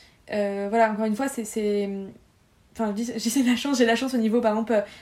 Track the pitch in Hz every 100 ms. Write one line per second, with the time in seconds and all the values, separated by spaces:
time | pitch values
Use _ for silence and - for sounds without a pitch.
0 | - _ - 208 202 202 202 233 220 214
1 | 220 208 277 247 214 226 208 202 202 196
2 | 190 - _ _ _ _ _ - 214 202
3 | 240 226 226 277 247 240 285 254 226 233
4 | 262 254 220 233 220 214 226 214 202 -